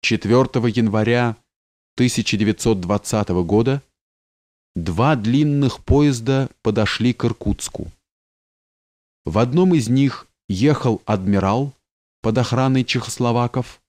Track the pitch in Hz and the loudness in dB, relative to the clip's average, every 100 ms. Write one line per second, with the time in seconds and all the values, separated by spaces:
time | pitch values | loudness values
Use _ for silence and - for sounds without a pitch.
0 | - 110 101 120 131 131 120 110 113 107 | -2 -2 2 2 2 0 -2 0 0 0
1 | 107 120 120 113 _ _ _ _ _ - | 0 0 0 -4 _ _ _ _ _ -2
2 | 127 - 107 104 104 107 117 104 87 101 | 0 0 -2 0 0 0 0 -2 0 -4
3 | - 110 101 90 85 104 120 139 _ _ | -2 -4 0 -2 2 2 2 -2 _ _
4 | _ _ _ _ _ _ _ - 82 85 | _ _ _ _ _ _ _ -8 -4 0
5 | 131 147 107 131 151 143 135 - - 135 | 2 2 0 2 2 2 0 -2 0 2
6 | 147 123 113 135 131 _ 117 107 104 - | 4 0 -2 -2 -2 _ -2 0 0 0
7 | 120 120 120 - - - - - - - | -2 0 -4 -2 -4 -4 -6 -10 -12 -14
8 | _ _ _ _ _ _ _ _ _ _ | _ _ _ _ _ _ _ _ _ _
9 | _ _ - 85 123 151 185 165 113 131 | _ _ -4 0 0 2 4 2 2 2
10 | 139 - - _ _ 95 139 139 131 107 | 2 -2 -18 _ _ 0 2 2 0 -2
11 | - 107 95 101 95 110 139 - _ _ | -2 -2 2 2 2 0 -2 -8 _ _
12 | _ _ 117 117 117 123 131 131 120 127 | _ _ -2 0 0 0 2 0 0 -4
13 | - - 123 117 120 131 120 - | -6 -4 -2 0 -2 -4 -6 -12